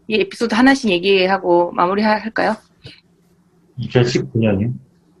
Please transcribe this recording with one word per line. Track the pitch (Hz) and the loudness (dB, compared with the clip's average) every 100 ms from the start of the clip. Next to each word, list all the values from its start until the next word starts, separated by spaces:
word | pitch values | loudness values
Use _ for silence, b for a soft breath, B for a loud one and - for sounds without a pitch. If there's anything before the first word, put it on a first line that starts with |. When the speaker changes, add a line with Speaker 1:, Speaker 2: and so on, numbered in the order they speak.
| - | -4
Speaker 1:
이 | 214 | -2
에피소드 | 190 - 233 | -2 -4 -2
하나씩 | 220 262 269 220 | 2 2 2 0
얘기하고 | 175 190 190 185 190 185 170 175 | 0 2 2 2 0 2 2 2
마무리 | - 175 202 | 0 -2 0
하-, | 214 214 | 0 -2
할까요? | 220 - 180 220 _ _ B B _ _ _ _ _ _ _ - | -4 -4 -2 -4 _ _ B B _ _ _ _ _ _ _ -12
Speaker 2:
이천십구 | - 127 120 - - 113 | -2 2 2 0 -2 0
년이요? | 110 98 113 131 - _ _ _ | 0 0 -2 -6 -14 _ _ _